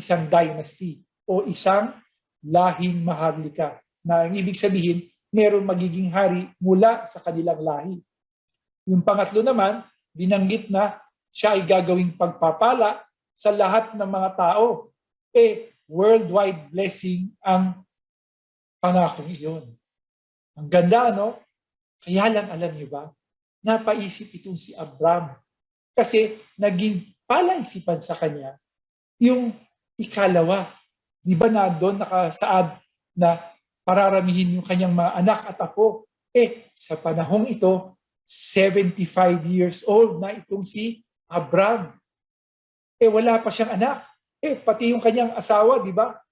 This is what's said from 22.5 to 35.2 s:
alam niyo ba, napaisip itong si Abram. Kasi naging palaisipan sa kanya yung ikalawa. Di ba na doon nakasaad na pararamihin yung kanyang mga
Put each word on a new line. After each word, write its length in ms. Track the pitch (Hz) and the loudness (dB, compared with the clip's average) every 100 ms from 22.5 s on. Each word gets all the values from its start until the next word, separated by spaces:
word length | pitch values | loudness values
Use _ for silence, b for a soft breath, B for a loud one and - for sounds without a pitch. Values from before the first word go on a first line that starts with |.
alam 240 | 165 170 | -8 -8
niyo 160 | 156 131 | -10 -12
ba, 160 | 143 156 _ _ _ _ _ | -14 -16 _ _ _ _ _
napaisip 720 | 214 220 214 214 196 - 208 | -2 -2 0 -2 -4 -10 -16
itong 240 | 175 196 180 | -18 -14 -14
si 160 | - | -14
Abram. 560 | - 151 135 156 175 151 131 _ _ _ _ _ | -14 -14 -2 0 0 -2 -16 _ _ _ _ _
Kasi 480 | - - 220 220 - - - | -2 2 2 0 -4 -16 -4
naging 480 | 202 180 214 185 - _ | -2 0 -2 -4 -8 _
palaisipan 760 | - 285 359 359 - 185 175 160 | -2 0 0 -2 -6 -8 -4 -4
sa 160 | - 165 | -6 -6
kanya 400 | 160 147 135 139 _ _ _ _ _ - | -6 -6 -14 -18 _ _ _ _ _ 2
yung 320 | 240 254 233 - _ _ _ | 2 2 -2 -8 _ _ _
ikalawa. 760 | - - 208 190 175 165 196 180 - _ _ _ _ | -12 -8 0 2 2 2 0 -4 -14 _ _ _ _
Di 160 | 175 165 | -2 2
ba 80 | 226 | 2
na 240 | 220 190 | 2 0
doon 320 | 165 180 196 | 0 -2 -2
nakasaad 800 | - 185 170 165 202 185 170 - _ _ _ | -2 -2 -2 -4 0 0 0 -4 _ _ _
na 240 | 175 170 170 - _ _ _ - | 0 2 2 -6 _ _ _ 0
pararamihin 720 | 185 196 190 180 180 180 180 | 2 4 2 0 0 0 -2
yung 80 | 180 | -2
kanyang 240 | 180 180 | -2 0
mga 220 | 175 170 180 | 2 0 2